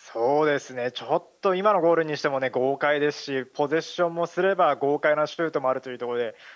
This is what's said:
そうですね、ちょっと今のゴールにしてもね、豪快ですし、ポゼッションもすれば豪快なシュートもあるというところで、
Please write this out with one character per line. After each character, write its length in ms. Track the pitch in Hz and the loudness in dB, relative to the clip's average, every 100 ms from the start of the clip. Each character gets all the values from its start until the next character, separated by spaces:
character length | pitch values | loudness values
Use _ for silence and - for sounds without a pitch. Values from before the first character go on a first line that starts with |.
| - | -12
そ 320 | 117 120 147 | -2 2 4
う 20 | 151 | 2
で 140 | 143 | 0
す 100 | - | -4
ね、 220 | 127 123 | -6 -6
ち 100 | - | -6
ょ 140 | 117 165 | -2 -4
っ 80 | - _ | -4 _
と 120 | 196 | -2
今 200 | 185 208 | 2 2
の 80 | 202 | 4
ゴ 100 | 165 | 4
ー 40 | 165 | 4
ル 80 | |
に 120 | 156 147 | 2 -2
し 60 | |
て 80 | 151 | -2
も 100 | 135 | 0
ね、 80 | 131 | -2
豪 300 | 127 131 139 | 0 0 0
快 220 | 147 147 | 0 2
で 120 | 147 | 0
す 100 | 143 | -2
し、 220 | - 135 | -4 -6
ポ 240 | 123 - 147 | -4 -4 0
ゼ 100 | 156 | 0
ッ 20 | |
シ 200 | 156 - | -2 -2
ョ 60 | 175 | -2
ン 60 | |
も 120 | 165 170 | -2 -4
す 140 | - | 0
れ 140 | 190 | 0
ば 200 | 190 165 139 | 2 2 2
豪 220 | 143 147 | 0 2
快 160 | 156 | 2
な 120 | 151 151 | 2 0
シ 100 | - | -2
ュ 120 | 165 | -2
ー 20 | |
ト 100 | 156 | -2
も 80 | 131 | -2
あ 60 | |
る 80 | 131 | -2
と 80 | 131 | -4
い 40 | |
う 40 | 123 | -8
と 80 | 123 | -4
こ 60 | |
ろ 60 | 120 | -4
で、 160 | 117 - - | -4 -8 -20